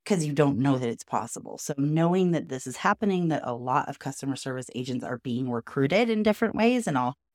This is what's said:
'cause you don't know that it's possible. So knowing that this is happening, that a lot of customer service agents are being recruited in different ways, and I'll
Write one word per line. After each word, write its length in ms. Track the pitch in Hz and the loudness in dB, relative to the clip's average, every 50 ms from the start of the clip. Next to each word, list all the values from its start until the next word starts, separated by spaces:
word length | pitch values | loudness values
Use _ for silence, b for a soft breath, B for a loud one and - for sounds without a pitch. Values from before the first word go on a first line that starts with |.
| - | -2
'cause 180 | - 214 175 156 | 0 0 2 2
you 100 | 151 143 | 2 2
don't 260 | 147 147 143 139 107 | 4 4 4 4 4
know 180 | 135 139 135 127 | 4 2 2 2
that 120 | 127 117 | 0 -2
it's 140 | 113 - - | -4 -6 -6
possible. 540 | - - 104 110 117 - - - - - - | -4 -4 -4 -4 -4 -8 -12 -12 -12 -12 -10
So 160 | - - 147 139 | -8 -6 -4 -2
knowing 500 | 139 147 151 160 165 170 180 190 185 180 | 0 2 2 4 4 4 4 4 4 4
that 180 | 170 151 - - | 2 0 -2 -4
this 180 | 131 131 - 131 | -6 -8 -8 -8
is 100 | 127 - | -6 -2
happening, 520 | - 190 208 - 226 202 190 180 175 165 | 0 0 2 2 2 0 0 2 2 0
that 120 | 156 - - | 0 0 -2
a 120 | 123 120 | -4 -6
lot 340 | 117 123 127 131 143 143 - | -4 -2 0 0 0 0 -2
of 80 | 139 - | -6 -8
customer 380 | - 135 135 - - 135 135 | -8 -8 -8 -6 -6 -6 -6
service 340 | 131 - 135 131 127 123 - - | -4 -6 -6 -6 -6 -8 -8 -8
agents 280 | 120 127 131 123 135 - | -8 -6 -4 -4 -6 -4
are 140 | - 127 120 | -6 -8 -6
being 320 | - 131 120 123 131 127 | -4 -4 -2 -2 -2 -2
recruited 640 | 120 117 - - - 143 139 139 180 202 240 226 | -2 -4 -6 -4 0 2 2 4 4 2 2 2
in 100 | 226 214 | 2 2
different 320 | 214 220 208 - 233 214 - | 2 2 2 2 0 -2 2
ways, 320 | - 214 233 254 247 226 | 2 4 4 4 2 0
and 100 | 190 147 | 0 0
I'll 200 | 127 123 123 131 - _ _ _ | 0 0 -2 -4 -6 _ _ _